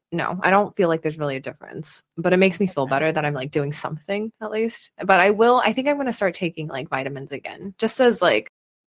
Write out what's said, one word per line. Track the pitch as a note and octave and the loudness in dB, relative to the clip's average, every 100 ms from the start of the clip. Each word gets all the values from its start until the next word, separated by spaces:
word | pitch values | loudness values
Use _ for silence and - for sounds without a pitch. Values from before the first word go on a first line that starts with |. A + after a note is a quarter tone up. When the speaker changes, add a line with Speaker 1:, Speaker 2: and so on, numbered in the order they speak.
| _ | _
Speaker 1:
no, | E3+ - F3+ | -4 -4 -2
I | E3 | 2
don't | G3 F#3 | 4 2
feel | - F3 | 0 0
like | D#3+ | 0
there's | D#3 D3+ | -2 -4
really | D3 C3 | -4 -4
a | |
difference, | C3 - - F#2+ D3+ - - - | -8 -12 -14 -14 -12 -16 -14 -4
but | E3+ | 2
it | F#3 | 4
makes | F#3+ - | 4 2
me | F#3+ | -2
feel | D3+ | 0
Speaker 2:
Okay. | C3 | 0
Speaker 1:
better | C3+ D#3 | 2 0
that | D#3 D3 | 0 -2
I'm, | |
like, | C#3+ C3+ | -2 -4
doing | D3+ C#3+ | -2 -2
something | D3+ - D#3 - G3+ A3 - | -4 -8 -8 -6 -4 -6 -8
at | G#3+ | -6
least. | G#3+ A3+ - - - | -4 -4 -6 -14 -6
But | F#3 F#3 | 2 4
I | F#3 | 4
will, | G3+ A#3 B3 | 4 4 4
I | A3 | 2
think | A#3+ C4+ | 0 -2
I'm | C#4+ | -2
gonna | C4 | -2
start | A3+ G3 | -2 -4
taking, | - E3+ E3 D#3 | -2 -6 -6 -8
like, | C3+ C3 | -8 -6
vitamins | C3+ C3+ C#3 C3+ | -6 -6 -8 -10
again, | C#3 - - G3+ - | -10 -12 -14 -14 -6
just | A3+ - | -4 2
as, | B3 G#3+ | 4 4
like | E3+ G#2+ - _ _ _ | 4 4 0 _ _ _